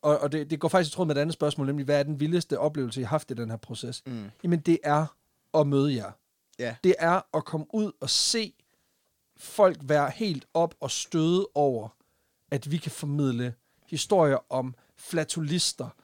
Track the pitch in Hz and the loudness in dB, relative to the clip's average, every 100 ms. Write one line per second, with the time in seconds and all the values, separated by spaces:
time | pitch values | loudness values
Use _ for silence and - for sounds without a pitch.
0 | 147 147 143 156 147 156 165 190 156 180 | 2 2 0 -2 -4 -2 2 2 2 0
1 | 170 143 156 - 147 151 135 147 135 147 | -2 0 -2 0 -2 0 -2 -2 0 0
2 | 143 143 151 175 - - 151 151 123 131 | 0 -2 0 0 0 -2 -2 -2 -4 -4
3 | 120 156 - 117 113 117 - 117 123 - | -2 -2 -2 -8 -6 -8 -10 -12 -12 -12
4 | 131 117 104 - 175 170 165 165 147 147 | -12 -10 -12 -6 0 2 2 2 2 0
5 | 156 - _ _ _ 160 143 139 143 123 | 0 -6 _ _ _ 2 4 4 2 0
6 | 95 - _ _ _ - 120 120 185 - | -6 -14 _ _ _ -10 -8 0 2 4
7 | 165 185 - 156 - 156 156 220 214 - | 4 2 0 -6 -4 -6 -4 -4 -4 -4
8 | 135 - - 233 214 - _ _ _ _ | -2 0 0 0 -4 -10 _ _ _ _
9 | _ _ _ _ - - 190 156 135 151 | _ _ _ _ -4 4 4 4 0 2
10 | 143 - 214 139 - 165 165 - 135 - | 2 0 -2 -4 -2 0 0 -2 -6 -4
11 | - 165 160 180 196 147 143 117 107 - | -2 0 2 2 0 2 2 0 -6 -14
12 | _ _ _ _ - 135 139 160 151 - | _ _ _ _ -6 -6 -2 -4 -4 -8
13 | 143 147 135 120 123 117 _ _ _ 156 | -4 0 0 0 -4 -8 _ _ _ -6
14 | - 196 151 135 - 131 127 - _ - | 2 4 6 4 -2 -4 -4 -10 _ -20
15 | - 165 151 165 147 175 - - 120 - | -6 -4 -2 -4 -2 -2 -2 -4 -10 -14